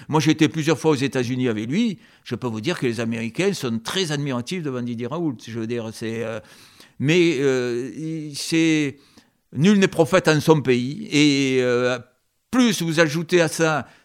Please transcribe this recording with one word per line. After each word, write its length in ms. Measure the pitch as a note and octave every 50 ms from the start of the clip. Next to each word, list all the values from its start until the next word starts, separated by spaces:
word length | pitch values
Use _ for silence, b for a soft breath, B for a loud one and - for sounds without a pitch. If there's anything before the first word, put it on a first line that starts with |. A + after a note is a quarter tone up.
| B B
moi, 100 | C3+ D#3
j'ai 120 | C3+ D#3
été 180 | D#3 - D#3+ C#3+
plusieurs 300 | - D#3+ D3+ D3 E3 D#3+
fois 140 | - D#3+ D#3
aux 20 |
États-Unis 540 | B2+ C3+ C3+ - C3+ B2+ A2+ B2+ B2+ B2+ B2+
avec 200 | A2 G#2+ A2 A2+
lui, 300 | C3+ G3+ A#3+ A#3 F3+ b b b b b b
je 100 | - B2+
peux 120 | G#2+ -
vous 160 | B2 A2 A2 G#2+
dire 160 | D#3 F3+ -
que 80 | -
les 140 | B2+ A#2 G#2+
Américains 520 | A#2 A2+ A#2 A2+ A2+ A2+ A2 - E3+ G3+ G3
sont 260 | - - B2 A#2 A2+
très 300 | - - - F#3+ F#3+ D#3
admiratifs 520 | D3+ C#3+ C#3+ C#3+ C3 A#2+ A#2 - F3+ F#3 E3
devant 180 | D3 C3 B2
Didier 280 | A#2+ A#2+ A#2+ A2+ A#2+ A#2
Raoult. 280 | C3+ E3+ F3 D#3 B2 G#2+ -
Je 140 | - A2 A#2
veux 60 | A2+
dire, 240 | A2+ A#2+ A#2+ A2 A2 A2
c'est, 320 | - A#2 A2 A2+ A2+ A#2
euh, 160 | A2+ A2+ G#2+ - B B B B B B B B B B B
mais, 380 | A#2+ C#3 D#3+ F3+ F3 E3+ E3 B2
euh, 500 | C#3 C#3 C3 B2+ B2 B2 A#2+ A#2+ B2+ C3 G2+ B2
il, 360 | D#3 D#3+ D#3+ D#3+ D3+ D3+ C#3+
c'est, 600 | C3+ - - E3 D#3+ E3 E3 D#3+ D#3 D3+ C#3 - b b b b b b b b b _ _ -
nul 260 | B2 D3 G3 G#3+ G3+
n'est 100 | F#3+ F3+
prophète 380 | - - E3 - - F#3 -
en 140 | - D#3 D3
son 220 | - - D#3+ D#3 B2
pays, 440 | C3 B2+ A#2+ B2 B2+ D3 - - - -
et, 460 | D3 D3 D3 C#3+ C#3 C#3 C3+ C3 B2+
euh, 380 | B2+ B2 B2 A#2+ B2 B2 B2+ B2 A#2 _ _ _ _ _ _ _ _ _
plus 300 | - B3 B3+ A#3 G3+ -
vous 180 | E3+ E3 D#3+ D#3
ajoutez 440 | E3+ D#3 C3+ E3+ F3 D3+ F3+ F3 E3
à 60 | D#3
ça 380 | - - E3 D#3+ D#3 C#3+ A#2 B B B B